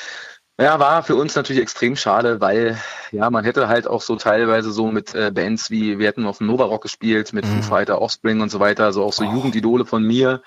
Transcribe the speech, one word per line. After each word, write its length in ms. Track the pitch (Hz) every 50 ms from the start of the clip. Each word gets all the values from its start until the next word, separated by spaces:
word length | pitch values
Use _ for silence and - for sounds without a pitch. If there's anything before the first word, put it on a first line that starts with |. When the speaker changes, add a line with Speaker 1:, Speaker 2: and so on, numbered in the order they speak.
| - - - - - - - - _ _ _ -
Speaker 1:
ja, 180 | 131 147 156 147
war 240 | 143 139 160 165 156
für 100 | - 156
uns 220 | 123 147 156 -
natürlich 260 | 147 131 - 135 131
extrem 320 | 113 - - - 123 120 120
schade, 460 | - - 107 98 110 120 120 117 101
weil, 360 | 101 95 101 113 117 113 113 113 - - - - - -
ja, 180 | - 104 110 120
man 140 | 120 110 104
hätte 240 | 120 - 143 123 104
halt 180 | 117 120 117
auch 160 | - 120 113
so 140 | - - 113
teilweise 560 | 110 - 113 104 113 117 113 113 113 110 110
so 180 | 104 110 110 110
mit, 240 | 110 107 101 - -
äh, 160 | - 107 104
Bands 380 | 98 95 90 104 113 110 - -
wie, 300 | 110 110 107 107 101 101
wir 80 | 107 104
hätten 180 | - 123 110
auf 120 | 101 101 -
dem 100 | 107 107
Nova 160 | 120 127 123
Rock 180 | 98 110 107
gespielt, 500 | - 104 - - 110 110 110 107 107 -
mit 140 | 113 104 101
Speaker 2:
Mhm. 160 | 104 104 104
Speaker 1:
Foo 0 |
Fighter, 380 | 107 104 104 101 104 101 98 90
Offspring 380 | 113 113 - - - 113 110 110
und 100 | 107 101
so 80 | 104 98
weiter, 240 | 101 104 104 - 107
also 200 | 104 95 104 98
auch 80 | 104
so 120 | - - 107
Speaker 2:
Oh. 80 | 101
Speaker 1:
Jugendidole 540 | 110 131 127 131 110 110 107 113 120 123 113
von 160 | - 120 113
mir. 400 | 110 110 117 127 131 127 131 131 -